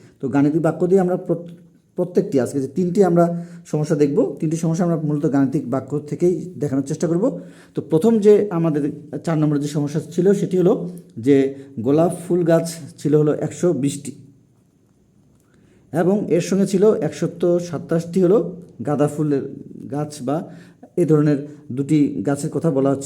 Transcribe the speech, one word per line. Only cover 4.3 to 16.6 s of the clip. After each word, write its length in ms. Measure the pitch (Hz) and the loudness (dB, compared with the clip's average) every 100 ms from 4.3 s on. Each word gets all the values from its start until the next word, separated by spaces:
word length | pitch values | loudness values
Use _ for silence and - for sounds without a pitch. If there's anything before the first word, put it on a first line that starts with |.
| - | -2
তিনটি 180 | 160 160 | -4 -2
সমস্যা 280 | 165 165 175 | -2 0 0
আমরা 120 | 160 151 | 0 -2
মূলত 160 | 147 147 | -2 0
গাণিতিক 320 | 135 135 151 127 | 2 0 0 -2
বাক্য 200 | 131 127 147 147 | -4 -4 -8 -6
থেকেই 240 | 143 175 165 127 120 | -2 0 0 -6 -6
দেখানোর 300 | 143 135 139 | -2 -2 -4
চেষ্টা 160 | 156 175 | -4 -2
করব। 160 | 170 233 - - - - | 0 0 -4 -12 -20 -12
তো 80 | - | -10
প্রথম 300 | - 160 220 226 | -2 2 4 4
যে 140 | 208 208 - | 6 6 4
আমাদের 320 | 165 165 147 143 - - 143 | 0 0 0 -2 -6 -12 -8
চার 140 | - 156 | -2 0
নম্বরের 240 | 151 147 | 2 0
যে 60 | 143 156 | -2 -2
সমস্যা 240 | 143 151 - | -2 -4 -4
ছিল, 120 | - 180 | 0 2
সেটি 220 | 196 170 180 | 2 0 2
হলো 140 | 175 - - - - - | 2 2 -2 -12 -16 -2
যে 180 | 120 139 135 139 - - | 4 4 4 -4 -12 -6
গোলাপ 340 | 113 147 170 170 | 0 2 2 0
ফুল 200 | - 175 | -2 0
গাছ 220 | 170 165 160 - - - | 4 2 0 -8 -16 -8
ছিল 140 | 139 151 | 0 2
হলো 120 | 151 - 151 | 4 0 -4
একশো 220 | - 175 | -2 0
বিশটি 380 | 143 139 - - - - _ _ _ _ _ _ _ _ _ _ _ _ _ _ _ _ | 0 -2 -4 -10 -14 -20 _ _ _ _ _ _ _ _ _ _ _ _ _ _ _ _
এবং 240 | 151 180 208 - | -2 0 0 0
এর 160 | 165 165 | 0 2
সঙ্গে 180 | 190 | 0